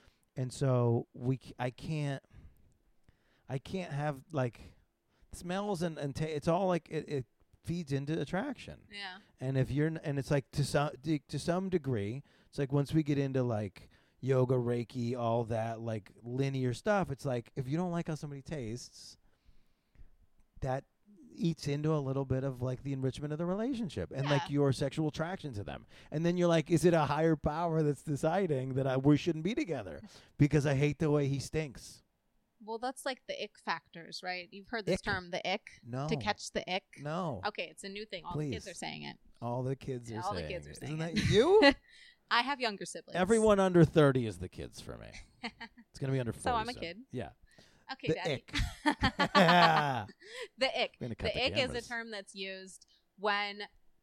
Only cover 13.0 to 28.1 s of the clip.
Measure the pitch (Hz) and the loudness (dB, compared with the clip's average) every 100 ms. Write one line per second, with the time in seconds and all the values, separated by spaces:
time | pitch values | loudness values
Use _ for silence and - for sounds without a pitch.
13 | 147 139 139 131 123 107 104 - - _ | 2 0 0 0 0 0 -4 -8 -20 _
14 | _ _ 127 131 123 127 120 120 117 127 | _ _ 2 4 6 4 2 0 -2 -4
15 | 117 123 117 117 113 113 113 113 117 110 | -2 0 2 2 2 -2 -2 -4 -4 -4
16 | - - 117 127 139 135 127 120 214 208 | -6 -16 -6 -2 0 2 0 0 2 2
17 | 160 139 143 123 - - 127 156 180 170 | 0 -4 -4 -4 -6 -8 -4 -2 -2 -4
18 | 170 151 147 143 - 156 113 123 - - | -4 -6 -8 -12 -10 -8 -6 -8 -12 -18
19 | - - _ _ - - _ _ _ - | -20 -20 _ _ -20 -20 _ _ _ -20
20 | - - _ _ _ - 135 131 - _ | -20 -20 _ _ _ -6 -4 -2 -6 _
21 | _ 208 285 - 170 160 147 143 151 156 | _ -20 -20 -2 -2 0 -2 -2 0 0
22 | 135 135 135 131 135 127 127 127 139 135 | 0 -2 0 -2 -2 -4 -4 -4 -6 -2
23 | 131 - 147 151 175 196 233 240 202 - | -2 -2 -6 -4 -2 -2 -2 -4 -4 -4
24 | 82 - 139 143 - 143 139 127 139 156 | -4 -2 2 2 2 2 2 2 -2 -2
25 | 156 - 165 190 147 104 80 64 - - | -2 -2 -4 -6 -8 -8 -8 -10 -14 -20
26 | - 156 170 180 175 165 - 160 180 165 | -8 0 2 4 4 4 4 4 6 4
27 | 139 143 165 156 156 151 170 160 151 139 | 2 2 4 4 0 -2 0 2 2 0
28 | - | -4